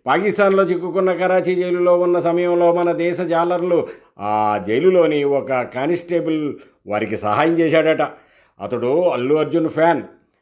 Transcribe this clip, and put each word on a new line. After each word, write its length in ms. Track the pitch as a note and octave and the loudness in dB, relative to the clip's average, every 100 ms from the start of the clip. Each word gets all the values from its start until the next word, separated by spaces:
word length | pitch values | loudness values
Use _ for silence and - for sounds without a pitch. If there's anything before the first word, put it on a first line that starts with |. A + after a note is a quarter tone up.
| B2 | 0
పాకిస్తాన్లో 560 | D#3 G3+ G3+ G3 F#3+ | 0 0 2 2 4
చిక్కుకున్న 500 | F3+ F3 F3 F3+ F#3 | 2 -2 -2 0 0
కరాచీ 420 | E3+ F#3 F#3 E3 F3+ | 0 0 2 0 -2
జైలులో 440 | F3+ F3 F3+ F3 | -2 0 2 2
ఉన్న 200 | F3+ F3 | 2 0
సమయంలో 540 | E3+ E3+ F3 F3 E3+ | 0 0 0 2 2
మన 180 | F3 E3+ | 2 0
దేశ 300 | E3 E3+ F3+ | 0 -2 -2
జాలర్లు 680 | E3+ E3 F3 F3 F3+ E3+ - - _ - | -2 0 0 -2 0 0 -2 -10 _ -10
ఆ 440 | G2+ G#2+ G#2+ G#2 F#2+ | -2 0 0 0 -2
జైలులోని 560 | A#2 F#3 F3+ D#3+ D3 | 0 2 4 2 0
ఒక 380 | C#3+ C#3 C3 B2+ | 0 -2 -2 -4
కానిస్టేబుల్ 920 | A#2 B2+ D3 E3+ E3+ F3 D#3+ D#3 D3 D3 - _ F#2+ | -4 -6 -4 -4 -4 -4 -2 -4 -6 -8 -16 _ -8
వారికి 300 | G#2 G#2 G#2 | -4 -4 -4
సహాయం 420 | G#2 A2 D#3+ E3 | -2 0 2 2
చేశాడట. 420 | D#3+ D#3+ D#3 D#3 C#3+ - _ _ _ - | 2 2 2 0 -4 -8 _ _ _ -12
అతడు 460 | G2+ A#2+ B2 D#3 F3 | -8 -4 0 0 0
అల్లు 280 | B2 B2+ D3+ | 0 0 0
అర్జున్ 340 | D3 E3 D#3+ | 0 -2 -2
ఫ్యాన్. 340 | D#3 E3+ D3 G2 _ _ _ | 2 2 0 -4 _ _ _